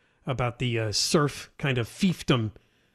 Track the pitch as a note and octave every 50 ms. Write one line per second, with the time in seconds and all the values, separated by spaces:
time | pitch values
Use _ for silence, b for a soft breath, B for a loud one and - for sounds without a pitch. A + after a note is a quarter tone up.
0 | _ _ _ _ _ D3 C3 B2 B2 A#2+ - - C3 A#2+ A#2 A2+ A2 G#2+ G2 -
1 | - - - D#3 D3 C3+ - - - - _ - D#3+ C#3 B2+ B2 A2 - - -
2 | G3+ F3+ D#3 - - - C#3 A#2+ A2 G2+ - b b b b b b b